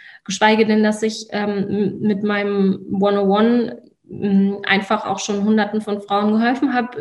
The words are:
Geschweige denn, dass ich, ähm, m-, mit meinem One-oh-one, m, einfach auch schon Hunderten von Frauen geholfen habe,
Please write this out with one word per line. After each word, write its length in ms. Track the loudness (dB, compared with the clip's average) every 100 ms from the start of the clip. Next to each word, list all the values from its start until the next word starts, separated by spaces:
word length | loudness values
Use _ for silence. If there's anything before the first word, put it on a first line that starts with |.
| -20 -20 -10
Geschweige 400 | 0 2 4 4
denn, 180 | 4
dass 180 | 2 0
ich, 260 | -4 -4 -8
ähm, 360 | -6 -4 -2 -2
m-, 300 | -2 -2 -2
mit 220 | -2 -2
meinem 640 | -2 -2 -2 0 0 0 -4 0
One-oh-one, 840 | 2 2 2 4 4 2 0 -6 -20 _ -18
m, 480 | -6 0 2 2 0 0
einfach 380 | 0 0 -4 -2
auch 140 | -6
schon 260 | -4 -2 2
Hunderten 340 | 2 0 -2
von 220 | -4 -6
Frauen 320 | -2 0 2
geholfen 400 | 2 2 2 0
habe, 260 | 0 0 -4